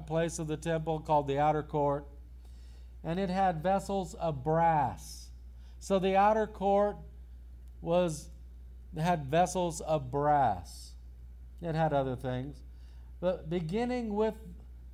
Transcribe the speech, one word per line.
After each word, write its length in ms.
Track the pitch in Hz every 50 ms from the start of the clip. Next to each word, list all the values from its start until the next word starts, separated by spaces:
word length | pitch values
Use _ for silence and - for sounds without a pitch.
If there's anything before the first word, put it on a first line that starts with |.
| 156 -
place 320 | 160 165 170 165 - -
of 80 | 160 151
the 100 | 156 156
temple 420 | 156 170 160 160 156 165 156 156
called 280 | - - 156 147 143 139
the 100 | 135 143
outer 240 | 147 156 151 151
court. 460 | 147 - - 147 143 143 143 147 147 - - - - - - - - - - - - - - - - - - - -
And 160 | 160 170 185
it 100 | 196 180
had 320 | 180 190 196 185 175 156
vessels 540 | 147 185 196 196 196 - 196 196 180 - -
of 280 | - 170 165 147 127 123
brass. 840 | 156 160 160 165 165 160 151 135 113 92 - - - - - - - - - - - - - - - - -
So 220 | - - 196 190
the 160 | 180 190 190
outer 320 | 190 202 214 220 220 214 214
court 500 | - - 190 202 196 202 208 208 202 - - - - - - - - - - - - - - - - -
was, 480 | 165 165 170 180 180 170 151 135 - - - - - - - - - - - - - - - 156
had 300 | 156 180 180 156 139 131
vessels 520 | 151 170 185 180 - 185 180 170 160 -
of 280 | - 151 160 151 131 123
brass. 840 | 127 143 147 151 147 143 131 113 98 87 - - - - - - - - - - - - - - - - - - - -
It 140 | 170 170 156
had 180 | 160 160 151 143
other 220 | 139 135 135 127
things. 480 | 123 135 127 127 127 131 147 143 - - - - - - - - - - - - -
But 260 | 175 180 185 - 151 156
beginning 680 | 170 180 165 156 185 226 247 240 247 247 233 214 202
with 200 | 208 220 220 214 - - 175 170 - - - - - - -